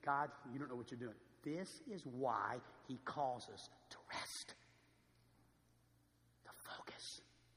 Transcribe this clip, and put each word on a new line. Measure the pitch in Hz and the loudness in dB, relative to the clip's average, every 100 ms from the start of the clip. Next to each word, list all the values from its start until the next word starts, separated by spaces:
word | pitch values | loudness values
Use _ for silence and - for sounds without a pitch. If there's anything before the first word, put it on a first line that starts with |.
"God, | - 139 147 - 131 | 6 6 6 0 -6
you | 123 | -4
don't | 143 | -2
know | 123 | -2
what | 113 | -2
you're | 123 | -2
doing." | 120 107 - - | -4 -6 -16 -8
This | - 156 185 - - | -2 -2 -2 -6 -6
is | 196 | -6
why | 151 123 131 110 101 123 - - - | -4 2 4 6 6 2 -2 -16 -8
he | 127 | -4
calls | - - 139 123 - | -2 4 4 4 -2
us | - - - - | -10 -12 -16 -16
to | - - | -16 -6
rest, | - - - - - - - - - - - - - - - _ - _ - _ _ - - | -4 -2 -4 -6 -12 -16 -20 -20 -20 -20 -20 -20 -20 -20 -20 _ -20 _ -20 _ _ -20 -20
to | - | -16
focus | - - - - - - - - - - | -12 -8 -6 -6 -8 -8 -8 -12 -20 -20